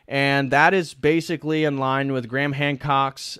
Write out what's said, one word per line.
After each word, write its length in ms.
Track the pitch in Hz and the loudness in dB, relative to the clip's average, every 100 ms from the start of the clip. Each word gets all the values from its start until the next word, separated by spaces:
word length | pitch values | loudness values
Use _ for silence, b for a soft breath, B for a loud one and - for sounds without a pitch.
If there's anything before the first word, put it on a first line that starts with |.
| b | b
And 420 | 139 139 139 135 | -2 2 2 2
that 240 | 135 160 | 4 4
is 180 | 190 165 | 4 -2
basically 720 | - 147 165 160 160 147 156 | -2 2 2 0 -6 -4 0
in 140 | 151 139 | 0 0
line 340 | 131 135 139 | -2 -2 -2
with 160 | 131 117 | -4 -4
Graham 240 | 131 143 | -4 -2
Hancock's, 840 | 139 147 139 147 139 135 - - | -2 -4 -2 0 0 0 -4 -14